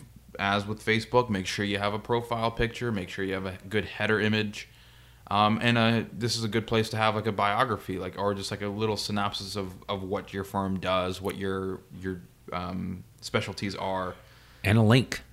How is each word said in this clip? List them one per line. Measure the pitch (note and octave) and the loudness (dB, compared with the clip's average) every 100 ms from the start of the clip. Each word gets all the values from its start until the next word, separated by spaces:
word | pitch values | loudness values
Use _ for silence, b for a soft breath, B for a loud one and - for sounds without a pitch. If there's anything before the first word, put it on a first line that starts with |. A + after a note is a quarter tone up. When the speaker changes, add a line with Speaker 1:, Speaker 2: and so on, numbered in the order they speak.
| - - - - | -12 -20 -16 -4
Speaker 1:
as | G2 G#2 G2+ | 0 2 0
with | G#2+ | -2
Facebook, | - A2 A2 B2 A#2 | 0 0 4 2 4
make | G2 F#2 | 0 -2
sure | - G2+ | -2 0
you | G2 | 0
have | G2+ | 0
a | G#2 | -2
profile | - A#2+ A#2+ A#2 A2+ | -2 -2 0 0 0
picture, | A2+ A#2 - A#2+ | 0 -2 -2 -2
make | G#2 F2+ | -2 -4
sure | - | -4
you | F#2+ | -2
have | F#2+ F#2+ | -2 -4
a | F#2 F#2+ | -8 -4
good | G#2+ | -2
header | - - G#2+ G#2+ | -2 -2 2 2
image. | G#2+ G#2+ G#2 - - b b b b b - | 2 2 0 -6 -14 b b b b b 0
Um, | G2+ G#2+ A2 | 4 4 4
and, | A#2+ A#2+ | 4 4
uh, | A2+ A#2 - | 4 2 0
this | - A#2 A2 | -4 -2 0
is | |
a | A2+ | 0
good | A2+ G#2 | 0 2
place | A2+ G#2+ | 2 2
to | A2 | 2
have, | A2 | 2
like, | G#2+ G#2 | 2 0
a | |
biography, | G2 G2+ G#2 B2+ G2+ - F#2 | 2 2 4 2 0 -4 -6
like, | F#2 F#2 | -6 -2
or | G2+ | 0
just, | G2 F#2+ | 0 -4
like, | G2 | -4
a | G2+ | -4
little | G2+ A2 G2+ | 0 0 0
synopsis | - G#2 G2+ - G2 | -2 0 0 -4 -6
of, | G2+ F#2+ F2+ - | -6 -6 -8 -6
of | G2+ | -4
what | F#2+ G2 F#2 | -2 -4 -4
your | G2 | -6
firm | F#2+ G2 G2 F#2+ | -4 -2 0 0
does, | F#2 F#2 F2+ F2+ | 2 2 0 -2
what | F#2+ F#2 | -4 -2
your, | G2 F#2+ F#2+ F#2 - F#2 | -2 -2 -4 -6 -10 -8
your, | F#2+ F2+ - - - | -6 -6 -10 -20 -8
um, | F2+ F2+ F#2 F#2 F#2 - - | -6 -6 -6 -6 -8 -12 -16
specialties | - A#2 G#2 F#2+ G#2 F2+ | -4 -2 -2 -4 -6 -4
are. | F#2+ F#2+ F#2 F2 b b b b | -4 -2 -4 -8 b b b b
Speaker 2:
And | G2 A2 | 4 6
a | |
link | G#2+ B2+ G#2 - - | 8 6 4 -4 -10